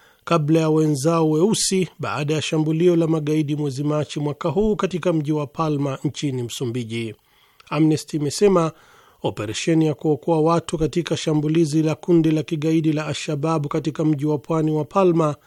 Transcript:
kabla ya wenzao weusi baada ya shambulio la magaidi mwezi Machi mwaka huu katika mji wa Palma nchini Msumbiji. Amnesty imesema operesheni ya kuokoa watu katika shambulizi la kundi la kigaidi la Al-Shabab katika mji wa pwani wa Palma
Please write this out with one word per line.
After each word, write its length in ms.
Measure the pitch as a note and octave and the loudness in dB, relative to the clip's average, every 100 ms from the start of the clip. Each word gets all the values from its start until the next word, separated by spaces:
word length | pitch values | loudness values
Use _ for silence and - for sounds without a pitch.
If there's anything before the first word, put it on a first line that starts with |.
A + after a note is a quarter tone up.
| _ _ | _ _
kabla 360 | - E3+ D3 D#3+ | -2 0 2 2
ya 100 | D#3+ | 4
wenzao 600 | D#3 D#3 C#3+ D#3 E3 D#3+ | 2 2 2 2 2 2
weusi 580 | D#3 G3+ G#3 - F#3+ E3+ - | 4 2 2 0 0 -2 -4
baada 360 | A#2+ A2+ D3 | -6 -4 -2
ya 80 | D#3 | -2
shambulio 540 | - D#3+ D#3 D#3+ F3 E3+ | -2 -2 0 2 4 4
la 100 | D#3+ | 2
magaidi 500 | D#3+ D3 D#3 C#3+ D3 | 0 0 0 0 -2
mwezi 280 | D3 C3 | -4 -4
Machi 360 | D3 D3+ C#3+ D#3 | -2 -2 -2 -4
mwaka 280 | D3 C#3 F3 | -6 -4 -2
huu 280 | D3 G#3+ G3+ | 0 0 0
katika 360 | F#3+ F3+ F3 | -2 -2 -2
mji 200 | D#3+ C#3+ | -2 0
wa 140 | D3+ C#3 | -4 -4
Palma 520 | - D#3+ D3 C#3+ C3+ | -4 -2 0 -2 -2
nchini 380 | D3+ - D3 B2+ | -6 -4 -4 -4
Msumbiji. 720 | A#2+ - B2 B2 A2+ A#2 A2+ - _ _ _ _ - | -6 -6 -6 -6 -6 -6 -8 -10 _ _ _ _ -6
Amnesty 460 | D3+ D#3 D3+ - D#3 | 0 2 0 -4 -4
imesema 560 | D3 - G#3 F3+ D#3+ - _ - _ _ | -4 2 4 4 0 -4 _ -20 _ _
operesheni 640 | - G#2 G#2+ G#2+ - D#3+ D#3 | -6 -6 -8 -4 0 2 2
ya 80 | |
kuokoa 460 | C#3+ D#3+ D3 - D#3+ | 0 -2 -2 0 2
watu 380 | D#3+ E3+ - E3 | 2 0 -2 -4
katika 380 | D3+ F3 D#3 D3+ | -2 -2 -4 -4
shambulizi 680 | - D3+ D3+ D#3+ D#3 D#3 | 0 0 2 2 2 2
la 120 | D#3 | 0
kundi 360 | D3 - E3+ D#3+ | -2 2 4 4
la 120 | D#3 | 0
kigaidi 500 | D3+ D#3+ D#3 D#3+ D#3 | -2 -2 0 2 2
la 140 | D3+ D3+ | -2 -4
Al-Shabab 600 | D3+ - D3 D#3+ D#3+ C#3+ | -6 -6 -4 -2 -2 -2
katika 380 | D#3+ D3+ C#3 | -4 -4 -2
mji 220 | D#3 C#3+ D3+ | 0 0 0
wa 120 | D3+ | -2
pwani 320 | - D#3+ D#3 | -2 0 0
wa 120 | D3+ | 0
Palma 520 | D3 G3 F#3 E3 D#3 C#3+ | -2 2 4 4 2 -2